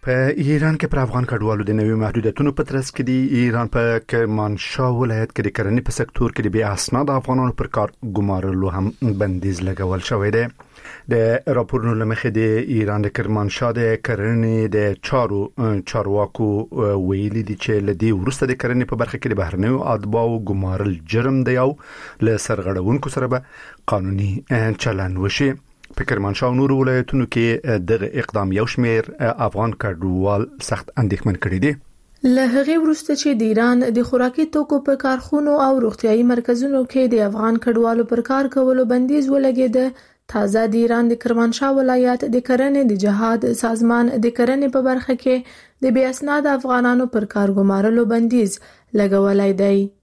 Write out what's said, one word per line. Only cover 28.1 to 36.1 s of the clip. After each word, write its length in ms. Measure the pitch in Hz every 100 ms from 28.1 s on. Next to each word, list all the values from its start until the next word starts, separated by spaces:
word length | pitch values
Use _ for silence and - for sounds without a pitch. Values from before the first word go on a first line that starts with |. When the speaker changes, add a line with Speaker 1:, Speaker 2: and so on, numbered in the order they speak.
| 139
Speaker 1:
اقدام 300 | 117 107 95 95
یو 60 | 113
شمیر 360 | - 120 113 - - 120 117 110
افغان 260 | 95 113 104
کډوال 640 | 107 85 92 92 95 101 113 - -
سخت 260 | 104 - -
اندېښمن 380 | 110 98 117 92 101
کړي 140 | 95 135
دي. 60 | 143 - - _ - 262 254
Speaker 2:
له 100 | 262
هغې 240 | 247 277 330
وروسته 340 | 320 311 - 285
چې 200 | 294 247
د 100 | 220
ایران 320 | 220 233 247 254 226
د 100 | 240
خوراکي 360 | 254 247 254 311 302
توکو 240 | 294 285 285
په 140 | 269
کارخونو 540 | 269 262 - 294 294 294 269
او 60 | 269 226
روغتیايي 380 | 208 226